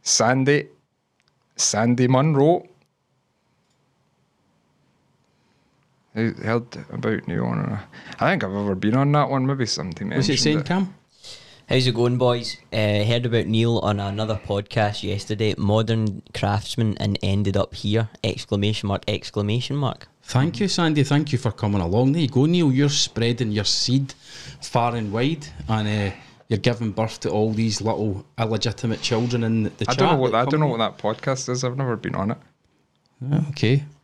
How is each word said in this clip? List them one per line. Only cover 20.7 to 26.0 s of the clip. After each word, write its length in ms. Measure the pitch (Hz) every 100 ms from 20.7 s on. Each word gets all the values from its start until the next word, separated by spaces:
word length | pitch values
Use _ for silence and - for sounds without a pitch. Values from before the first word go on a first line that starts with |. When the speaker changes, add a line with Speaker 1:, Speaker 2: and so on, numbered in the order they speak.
| - 165 151
Speaker 2:
Thank 280 | 139 143 147
you 40 | 123
for 140 | 120
coming 300 | - 107 101
along. 320 | 85 101 131
There 80 | 160
you 60 | 139
go, 160 | 120 151
Neil. 260 | 175 160
You're 180 | 131 143
spreading 600 | 143 - - 117 120 117
your 120 | 104 101
seed 480 | - - 135 131 - - - - -
far 340 | - 123 120 117
and 160 | 107
wide, 360 | 107 135 156 - - -
and, 440 | 110 107 107